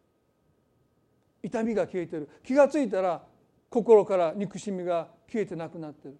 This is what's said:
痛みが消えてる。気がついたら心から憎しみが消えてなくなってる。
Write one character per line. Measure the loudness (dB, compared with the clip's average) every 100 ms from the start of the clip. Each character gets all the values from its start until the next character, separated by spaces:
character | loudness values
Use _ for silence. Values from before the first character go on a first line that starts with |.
| _ _ _ _ _ _ _ _ _ _ _ _ _ _
痛 | -8 -4
み | -2
が | -2 -2
消 | -4
え | -8
て | -8
る。 | -10 -12
気 | 0
が | 4 4
つ | 4
い | -2
た | 0
ら | -2 -4 -8 _ _ _ _
心 | 0 6 6 6
か | 2
ら | 0
憎 | -2 -8 -8
し | -8
み | -6
が | -2 -4 -4 _ _
消 | -6
え | -4
て |
な | -6 -10
く | -12
な | -14
っ |
て | -16
る。 | -20